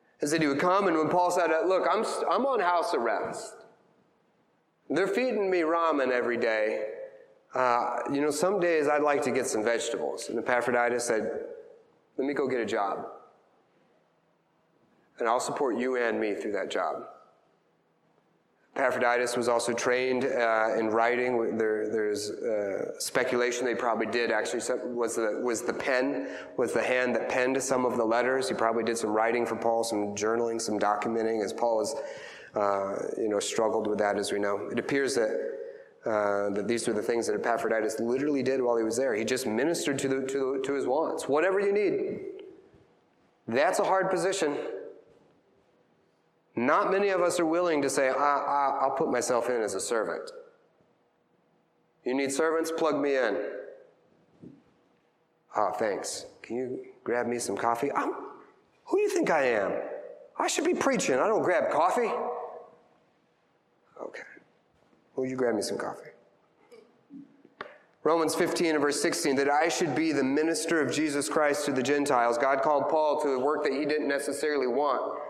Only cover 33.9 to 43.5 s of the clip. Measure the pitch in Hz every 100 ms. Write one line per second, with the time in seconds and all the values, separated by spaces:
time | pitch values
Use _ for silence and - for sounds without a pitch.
33.9 | 104 104 101 92 101 101 101 104 117 -
34.9 | 139 131 131 110 90 - - - - -
35.9 | - - 107 104 101 101 101 101 117 120
36.9 | 104 113 117 107 104 117 117 113 110 107
37.9 | - 117 135 147 143 127 131 123 117 110
38.9 | 110 135 104 120 127 117 110 151 170 -
39.9 | 135 135 135 127 139 131 139 135 139 123
40.9 | 139 160 - - 143 180 196 202 202 190
41.9 | - - - - - - - - - _
42.9 | _ _ _ _ _ -